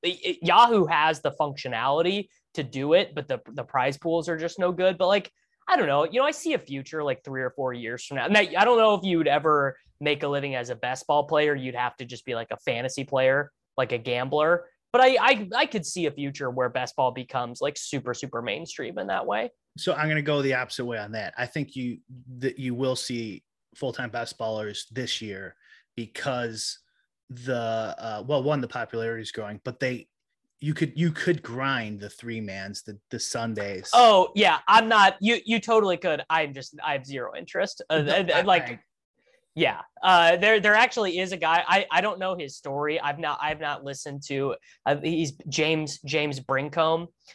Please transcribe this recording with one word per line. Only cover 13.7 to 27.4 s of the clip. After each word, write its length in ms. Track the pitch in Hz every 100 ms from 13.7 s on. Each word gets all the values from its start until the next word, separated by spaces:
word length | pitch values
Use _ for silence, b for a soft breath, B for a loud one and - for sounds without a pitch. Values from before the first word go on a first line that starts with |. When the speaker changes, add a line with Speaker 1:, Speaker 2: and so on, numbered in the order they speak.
| -
Speaker 1:
like 160 | 123
a 60 | 120
gambler. 680 | 120 120 131 147 156 175 B B _
But 80 | 240
I, 160 | 262 262
I, 300 | 233 262 196
I 120 | 233 311
could 200 | 214 160
see 200 | 180 156
a 60 |
future 380 | 139 143 139 135
where 200 | 127 123
best 260 | 127 127 -
ball 160 | 127
becomes, 480 | 123 123 131 120 120
like, 180 | 143 -
super, 360 | - 139 117
super 280 | 120 131 117
mainstream 560 | 117 107 165 - 120 -
in 100 | 98
that 180 | 95 -
way. 260 | 214 240 - _ -
Speaker 2:
So 160 | -
I'm 140 | 143 156
gonna 140 | 151
go 200 | 147 147
the 140 | 135 127
opposite 300 | 127 - 123
way 120 | 113
on 140 | 104
that. 220 | 110 98 -
I 80 | 123
think 300 | 156 143 135
you, 240 | 123 117 - 127 127 123
that 180 | 131 -
you 160 | 127
will 220 | 120 131 127
see 480 | - 120 113 92 _ _ _ _
full-time 340 | 135 120 120
best 300 | 120 120 -
ballers 440 | 113 110 107 104 -
this 320 | 113 120 -
year 340 | 110 95 95 b b b b -
because 840 | 110 - - 123 120 110 - - _ _ _ _ -
the, 680 | 123